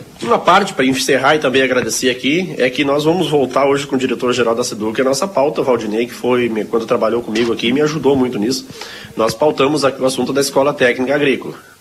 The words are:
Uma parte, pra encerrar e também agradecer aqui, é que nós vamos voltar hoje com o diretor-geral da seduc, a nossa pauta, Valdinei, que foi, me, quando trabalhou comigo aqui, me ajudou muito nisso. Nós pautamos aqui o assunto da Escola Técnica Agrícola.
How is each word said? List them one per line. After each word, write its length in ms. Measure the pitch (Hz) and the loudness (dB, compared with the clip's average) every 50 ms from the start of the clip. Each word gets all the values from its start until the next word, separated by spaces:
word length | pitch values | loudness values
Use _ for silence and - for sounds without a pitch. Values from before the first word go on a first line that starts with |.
| - - - - | -10 -16 -14 -10
Uma 160 | - 233 226 208 | -2 0 0 2
parte, 340 | - 170 175 202 202 - | 4 4 4 4 2 0
pra 120 | - - 131 | -2 0 0
encerrar 500 | 131 131 131 - - 139 123 135 139 156 | 2 2 0 0 0 0 2 4 2 2
e 40 | 151 | 2
também 220 | 151 131 123 135 | 2 2 2 2
agradecer 480 | 135 127 127 123 113 110 104 - 131 127 | 2 2 2 0 0 -2 -4 -2 0 -2
aqui, 440 | 120 - - 131 151 180 190 160 151 - | -2 0 -2 -2 -2 0 -2 -4 -2 0
é 120 | 123 131 | 0 0
que 140 | 127 147 143 | 0 0 0
nós 200 | 139 139 147 147 | 0 0 2 2
vamos 240 | 160 165 185 165 143 | 2 2 2 0 2
voltar 380 | 147 147 131 131 - 135 143 | 2 2 0 2 2 2 2
hoje 200 | 139 139 139 143 | 4 2 0 0
com 100 | - 143 | -2 -2
o 20 | 127 | -2
diretor-geral 560 | 131 120 117 107 127 120 117 127 117 113 117 | 0 0 -2 -2 0 -2 0 2 2 0 0
da 80 | 120 120 | 0 -2
seduc, 340 | - 120 104 104 110 107 135 | -4 -4 -4 -4 -4 -2 0
a 40 | 127 | 0
nossa 220 | 131 135 131 196 196 | 0 0 0 -2 -2
pauta, 340 | - 139 139 156 151 - | 0 0 0 0 0 -2
Valdinei, 440 | 135 110 120 113 110 104 107 113 123 | 0 0 0 0 0 -2 -2 -2 -2
que 80 | 120 - | -4 -6
foi, 340 | - - 123 127 123 120 110 | -4 -2 0 0 2 0 0
me, 160 | 110 107 98 | -2 -2 -4
quando 220 | - 117 113 110 | -2 -2 -2 0
trabalhou 360 | 107 123 110 110 110 113 120 | 0 0 0 0 0 0 -2
comigo 300 | 120 - 107 113 117 117 | -4 -2 -2 0 0 0
aqui, 200 | 110 - 117 117 | 0 -2 0 0
me 80 | 127 147 | 0 2
ajudou 340 | 151 151 151 156 131 135 143 | 0 0 -2 0 0 2 2
muito 220 | 131 127 123 123 104 | 2 2 0 0 -2
nisso. 280 | 104 120 131 - - - - - - - - - - - - | -2 -2 -2 -4 -6 -12 -16 -16 -16 -16 -16 -16 -18 -12 -2
Nós 180 | - 110 110 - | 0 0 0 2
pautamos 500 | - 151 156 151 - 135 139 156 143 135 | 2 0 0 2 2 0 2 2 2 0
aqui 160 | 131 127 - | 0 0 0
o 60 | 131 | -2
assunto 260 | 131 - 131 123 117 | -2 0 -2 -2 -2
da 80 | 135 139 | 0 0
Escola 320 | 139 - - 139 135 147 | -2 0 2 2 2 2
Técnica 420 | 139 - 135 120 120 127 127 131 143 | 2 2 2 2 2 0 0 0 0
Agrícola. 400 | 147 143 139 117 95 - 80 76 - - - - _ | 0 2 2 0 0 -4 -10 -14 -14 -18 -20 -20 _